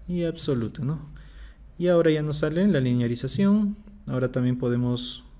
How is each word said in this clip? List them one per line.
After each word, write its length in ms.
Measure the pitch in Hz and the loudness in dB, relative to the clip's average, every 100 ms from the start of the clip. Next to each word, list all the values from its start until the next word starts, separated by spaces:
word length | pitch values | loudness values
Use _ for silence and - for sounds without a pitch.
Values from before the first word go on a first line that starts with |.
| - | -8
y 180 | 175 | -4
absoluto, 600 | 170 165 - 127 110 - | -2 -2 -2 -2 -2 -4
¿no? 160 | 131 160 - - - - - - - - | -6 -6 -10 -18 -20 -18 -20 -20 -18 -4
Y 100 | 175 | 2
ahora 220 | 170 160 | 4 4
ya 120 | 156 | 2
nos 160 | 151 147 | 0 -2
sale 280 | 156 160 202 | 0 2 2
la 140 | 156 | 4
linearización. 960 | 127 123 120 120 131 - 196 208 202 208 - - - | 2 2 0 -2 -4 2 4 4 2 -4 -12 -16 -6
Ahora 240 | 127 127 | -2 -2
también 280 | 127 123 123 | 0 0 0
podemos 680 | 127 120 123 120 - - - - | 0 0 0 -2 -4 -12 -16 -20